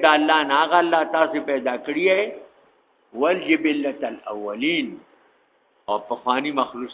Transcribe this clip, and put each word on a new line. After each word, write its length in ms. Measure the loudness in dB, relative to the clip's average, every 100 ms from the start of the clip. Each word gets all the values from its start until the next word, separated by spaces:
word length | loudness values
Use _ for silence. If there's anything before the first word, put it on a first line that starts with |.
د 40 | 6
الله 340 | 6 4 2
نه، 120 | 2
هغه 240 | 2 4 4
الله 240 | 4 2
تاسو 320 | 2 2 0 0 -2
پیدا 280 | -2 -2 -4
کړی 280 | -4 0 2
یې. 140 | 2 0 -6 -18 _ _ _ _ _ _
«والجبلة 840 | -2 0 0 0 2 2 0 -2 -4
الاولین.» 840 | -8 -8 -10 -8 -8 -4 -2 -2 -4 -10 -20 _ _ _ _ _ _ _ -4
او 80 | -4
پخوانی 520 | -4 -6 -2 -2 -2
مخلوق 420 | -2 -4 -4 -10